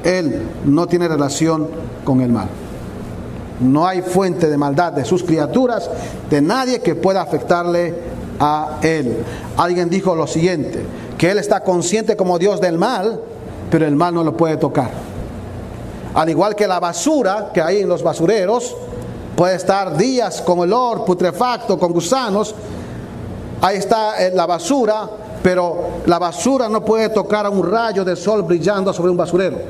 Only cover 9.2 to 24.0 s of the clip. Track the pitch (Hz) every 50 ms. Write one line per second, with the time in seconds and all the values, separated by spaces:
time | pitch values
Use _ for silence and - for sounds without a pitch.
9.2 | 117 - - - - - - - 165 175 175 180 175 170 175 190 165 185 170 160
10.2 | 151 139 - 160 160 185 180 156 117 - - - - - - - - - - -
11.2 | 165 175 196 208 175 202 214 190 - 190 180 175 165 - 196 220 220 220 214 -
12.2 | 190 180 180 170 175 208 196 170 180 180 165 165 190 240 254 196 185 226 220 -
13.2 | - - - - - - - - - - - 160 156 151 143 147 175 175 170 170
14.2 | 165 156 - - 170 160 156 143 160 143 - 151 127 113 - - - - - -
15.2 | - - - - - - - - - - - - - - - - - - - -
16.2 | 160 165 160 143 190 214 208 208 208 196 185 175 180 170 170 - - 294 311 285
17.2 | 220 185 196 220 214 185 - 185 156 170 196 208 190 180 175 165 139 170 147 -
18.2 | 160 170 220 220 180 185 226 247 240 - - - - - - - - - - -
19.2 | - - - - 175 185 185 175 - - 190 196 196 185 151 147 208 262 262 247
20.2 | 226 185 - - - 180 180 175 175 175 208 247 254 240 226 170 - 185 180 180
21.2 | 185 175 165 170 247 247 240 - - - 190 156 180 175 170 175 170 - 254 269
22.2 | 254 220 190 208 208 - - - - - - - - - - - - - - -
23.2 | - - - - - - - - - 185 208 190 - - 233 220